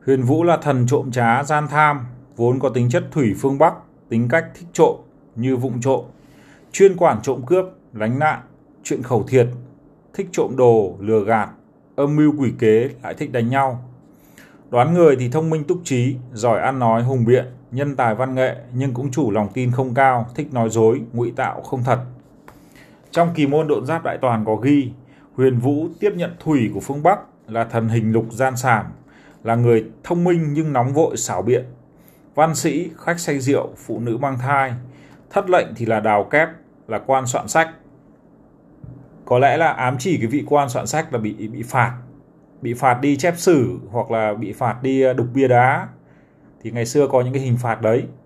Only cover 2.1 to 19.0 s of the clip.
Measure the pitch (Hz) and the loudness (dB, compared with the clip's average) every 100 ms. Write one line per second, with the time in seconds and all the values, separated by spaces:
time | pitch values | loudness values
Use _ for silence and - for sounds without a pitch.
2.1 | - - - 117 135 131 123 120 170 175 | -16 -20 -2 0 0 0 0 0 0 -2
3.1 | 156 120 95 139 139 160 185 - _ _ | 0 0 0 -2 4 2 2 -18 _ _
4.1 | 117 120 165 165 - - - 156 - - | -2 0 0 -2 -14 -12 2 4 2 -12
5.1 | _ _ - 127 131 127 123 131 131 - | _ _ -6 -2 -2 -2 -4 0 -2 -2
6.1 | - _ - - - _ - 196 175 170 | -20 _ -20 -20 -20 _ 4 4 6 2
7.1 | 113 143 127 127 180 185 - _ 110 107 | 2 -2 -4 0 0 0 -10 _ -6 -4
8.1 | 127 151 143 - _ _ _ - 151 - | 0 0 -2 -10 _ _ _ -8 -6 -2
9.1 | 117 - 127 120 - - - _ _ _ | -2 2 2 2 -2 -16 -20 _ _ _
10.1 | - 180 - 127 131 123 113 98 87 98 | -10 -8 -2 -2 4 4 4 2 -6 0
11.1 | 110 101 110 104 - _ _ _ - 143 | 0 2 0 -2 -8 _ _ _ -4 -2
12.1 | 151 151 147 127 - 113 110 131 - 95 | 2 2 2 -4 0 4 4 2 -6 -12
13.1 | 85 151 127 117 135 135 120 - - _ | -10 -6 -4 0 0 0 -4 -14 -20 _
14.1 | _ _ - - - - 120 143 175 165 | _ _ -20 -20 -20 -4 0 2 6 6
15.1 | 131 123 147 160 160 143 - - 127 123 | 6 0 -2 0 -2 -2 -6 -2 0 0
16.1 | 131 - 117 120 104 107 135 117 113 120 | -4 -10 -2 2 2 0 0 2 2 0
17.1 | 135 117 123 123 - - 123 143 135 123 | 0 4 4 2 -14 -10 -6 -4 0 0
18.1 | 107 131 131 131 - - 120 135 120 | 0 -2 0 -2 -2 -8 -4 -4 -4